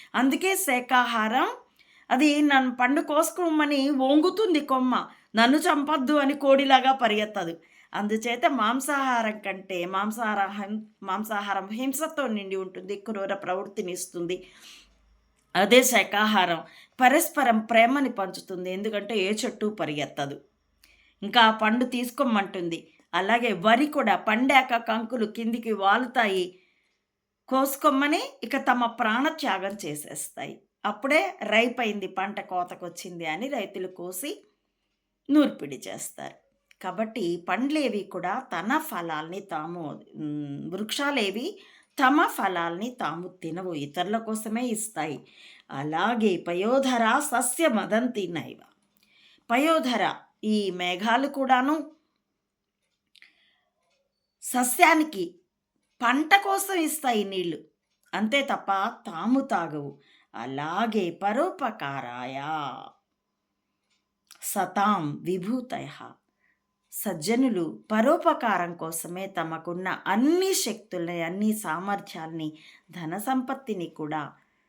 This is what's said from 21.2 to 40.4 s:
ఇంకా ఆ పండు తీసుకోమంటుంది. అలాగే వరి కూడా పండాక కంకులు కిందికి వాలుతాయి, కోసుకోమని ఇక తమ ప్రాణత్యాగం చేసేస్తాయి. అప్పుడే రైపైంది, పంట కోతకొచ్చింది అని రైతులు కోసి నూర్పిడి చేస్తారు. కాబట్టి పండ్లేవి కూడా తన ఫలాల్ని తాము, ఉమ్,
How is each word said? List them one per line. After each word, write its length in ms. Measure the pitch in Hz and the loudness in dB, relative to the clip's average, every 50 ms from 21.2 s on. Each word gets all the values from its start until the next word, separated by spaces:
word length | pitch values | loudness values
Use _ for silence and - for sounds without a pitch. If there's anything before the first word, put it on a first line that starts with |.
ఇంకా 180 | 196 202 190 240 | -6 2 6 6
ఆ 100 | 226 220 | 6 6
పండు 340 | 220 220 220 214 220 247 254 | 6 4 2 2 2 2 0
తీసుకోమంటుంది. 1080 | 247 - 240 247 247 - - 277 247 220 202 190 185 - 190 175 165 165 165 - - _ _ _ _ - | 0 -2 -4 -4 -4 -2 -2 0 2 2 0 0 -2 -4 -6 -4 -4 -6 -6 -10 -14 _ _ _ _ -2
అలాగే 380 | 175 190 196 226 240 240 233 | 0 2 2 2 2 2 0
వరి 340 | 202 175 175 214 233 240 302 | 0 2 4 6 6 6 4
కూడా 300 | 294 294 285 233 208 190 | 2 0 2 2 4 2
పండాక 600 | - - 220 214 226 254 277 285 262 254 - 240 | 2 2 0 2 2 4 6 6 6 6 4 0
కంకులు 500 | 233 233 - 214 226 233 220 254 240 214 | -2 0 0 -2 -2 -2 -4 -2 -2 -2
కిందికి 460 | 208 - 233 233 226 233 240 220 220 | -2 -2 -4 -4 -2 -2 -2 -2 -2
వాలుతాయి, 840 | 214 196 196 196 208 233 254 226 - 262 226 202 190 185 175 180 - - _ _ _ _ _ _ _ _ _ _ _ _ _ _ _ _ _ - | -2 2 4 4 4 4 2 0 2 2 2 2 2 0 -2 -2 -6 -16 _ _ _ _ _ _ _ _ _ _ _ _ _ _ _ _ _ -2
కోసుకోమని 760 | 254 262 269 277 - - - 302 269 269 285 294 320 381 508 554 - - - | 2 2 2 2 0 2 2 4 4 4 2 2 2 0 0 -4 -10 -10 -8
ఇక 120 | 220 - | -4 -4
తమ 300 | 269 - 277 254 247 240 | 0 2 2 2 2 2
ప్రాణత్యాగం 880 | 233 226 - 226 214 214 247 277 320 311 311 294 233 190 190 185 202 208 214 - | 0 0 0 0 0 2 2 0 0 -2 -2 -2 -2 -2 -2 -2 -6 -6 -8 -8
చేసేస్తాయి. 760 | 156 147 147 - - - - - - - - 135 147 - - _ _ _ _ - | -8 -8 -8 -10 -12 -10 -10 -12 -12 -10 -12 -12 -12 -12 -16 _ _ _ _ -6
అప్పుడే 540 | 208 214 - - 269 294 320 392 370 - - | -6 -4 -2 0 2 2 2 2 0 -4 -6
రైపైంది, 640 | - 202 214 220 240 247 240 - 240 214 202 202 190 | -4 0 2 2 2 2 0 -2 -4 -4 -4 -4 -6
పంట 340 | 180 185 190 190 202 208 208 | -6 -4 -4 -4 -4 -6 -8
కోతకొచ్చింది 840 | 185 - 185 180 180 180 180 - 180 170 170 - - 185 175 170 170 | -8 -6 -4 -4 -4 -6 -8 -12 -12 -14 -12 -12 -14 -12 -10 -8 -6
అని 220 | 156 156 175 233 277 | -6 -6 -6 -6 -6
రైతులు 400 | 285 240 196 190 - 196 185 180 | -4 -6 -6 -6 -6 -8 -8 -8
కోసి 580 | 180 - 175 180 180 - - 302 415 440 - _ _ _ _ _ _ _ _ _ _ _ _ _ _ _ _ - | -10 -10 -10 -10 -10 -8 -8 -8 -10 -10 -14 _ _ _ _ _ _ _ _ _ _ _ _ _ _ _ _ 2
నూర్పిడి 520 | 277 - 185 - - - 151 143 135 120 - 98 | 4 6 6 4 2 -6 -10 -10 -10 -12 -12 -12
చేస్తారు. 460 | 101 - - - - - 69 69 - _ _ _ _ _ _ _ _ - | -10 -10 -12 -12 -12 -12 -14 -14 -14 _ _ _ _ _ _ _ _ -12
కాబట్టి 640 | - 185 175 180 226 220 220 247 185 170 175 170 170 - | -10 -8 -6 -4 -6 -4 -4 -4 -2 -2 -4 -4 -2 -2
పండ్లేవి 520 | 180 208 262 277 302 311 285 240 202 202 | -2 0 0 0 0 0 0 0 -2 -2
కూడా 380 | 180 - - 180 175 180 202 254 | -6 -6 -8 -6 -4 -4 -4 -4
తన 400 | 254 - - 170 180 220 277 311 | -6 -6 -6 -4 -2 0 0 0
ఫలాల్ని 600 | 311 - 226 175 170 170 156 151 156 160 180 196 | 0 -2 -8 -6 -6 -6 -6 -6 -6 -8 -10 -12
తాము, 600 | 196 - 170 156 156 165 175 175 165 143 - - - - - | -10 -8 -8 -8 -8 -8 -8 -8 -8 -10 -10 -12 -16 -18 -14
ఉమ్, 540 | 156 156 147 147 147 | -10 -8 -6 -6 -6